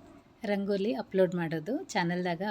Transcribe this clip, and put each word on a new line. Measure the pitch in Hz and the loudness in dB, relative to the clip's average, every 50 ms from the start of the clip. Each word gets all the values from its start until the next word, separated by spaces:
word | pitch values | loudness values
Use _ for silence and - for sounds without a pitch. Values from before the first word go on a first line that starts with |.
| - - - - - - - - - | -20 -20 -20 -20 -20 -20 -16 -8 -4
ರಂಗೋಲಿ | 202 208 196 202 196 202 196 190 220 262 | -2 -2 0 0 0 0 0 0 0 -2
ಅಪ್ಲೋಡ್ | 254 196 - - 190 190 175 180 | -2 -4 0 4 4 4 4 4
ಮಾಡೋದು, | 175 170 160 160 160 156 170 247 320 381 | 0 -2 -2 -2 -2 -2 -2 -4 -4 -4
ಚಾನಲ್ದಾಗ | - - 208 175 170 175 180 180 185 170 160 190 214 | -4 -2 0 0 0 0 0 0 -2 -2 -2 -2 -4